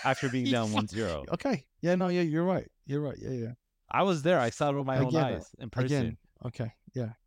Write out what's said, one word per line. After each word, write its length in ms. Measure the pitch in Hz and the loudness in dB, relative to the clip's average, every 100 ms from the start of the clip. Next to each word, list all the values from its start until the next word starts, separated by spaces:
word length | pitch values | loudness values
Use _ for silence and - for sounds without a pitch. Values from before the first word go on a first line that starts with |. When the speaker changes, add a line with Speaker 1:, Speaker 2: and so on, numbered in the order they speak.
Speaker 1:
After 240 | 135 135 139 | 0 0 0
being 160 | 127 131 | 0 2
Speaker 2:
<laughs> 40 | |
Speaker 1:
down 220 | 123 110 | 2 2
one 160 | 107 107 | 0 -2
zero. 360 | 101 101 76 - | -2 -2 -2 -4
Speaker 2:
Okay. 360 | 170 277 185 - _ | -4 -2 -4 -6 _
Yeah, 120 | 165 | 0
no, 140 | 180 185 | 2 2
yeah, 140 | 180 | 2
you're 200 | 170 156 | 2 2
right. 240 | 180 170 - _ - | 0 0 -4 _ -6
You're 160 | 143 | -4
right. 160 | 143 - | -4 -6
Yeah, 100 | - | -6
yeah. 220 | 127 113 123 _ _ - | -6 -6 -10 _ _ -2
Speaker 1:
I 120 | 131 | 2
was 200 | 190 165 | 2 2
there. 180 | 151 170 | 4 4
I 100 | 117 | 4
saw 200 | - 147 | 2 0
it 60 | 143 | 0
with 100 | 135 | 0
my 120 | 131 | 2
own 100 | 131 | 2
Speaker 2:
Again, 160 | 160 | 2
Speaker 1:
eyes 260 | 131 107 - - | 2 -2 -8 -14
in 120 | 120 | -6
person. 160 | 123 127 | -2 0
Speaker 2:
again. 300 | 143 117 - _ - 123 | 2 0 -4 _ -12 -10
Okay. 260 | - 113 - - | -6 -8 -10 -10
Yeah, 160 | 127 110 110 | -6 -6 -8